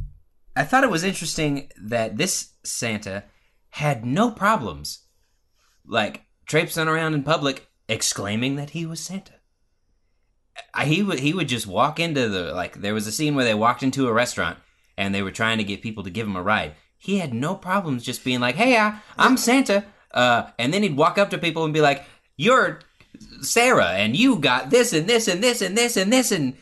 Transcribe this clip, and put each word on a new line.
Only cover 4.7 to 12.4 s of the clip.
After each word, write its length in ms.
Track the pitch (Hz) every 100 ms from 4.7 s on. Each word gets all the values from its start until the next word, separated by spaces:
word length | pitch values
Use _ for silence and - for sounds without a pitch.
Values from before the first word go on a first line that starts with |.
| 73 73 - _ _ _ _ _ _ _ _
like, 380 | - 113 104 - _ _ -
traipsing 420 | 151 165 165 160
around 260 | 160 160
in 80 | 151
public 460 | 139 165 143 135 - _ -
exclaiming 680 | 110 - - 101 110 131 139
that 140 | 143
he 160 | 165 165
was 140 | 160
Santa. 340 | - 190 - _ _ _ _ _ _ _ _ _ _ _ _ - -
I, 120 | -
he 180 | 135 165
would, 160 | 202 147
he 160 | 139
would 140 | 180 151
just 180 | 120 101
walk 320 | 92 139 156
into 300 | 170 143 117
the, 240 | 95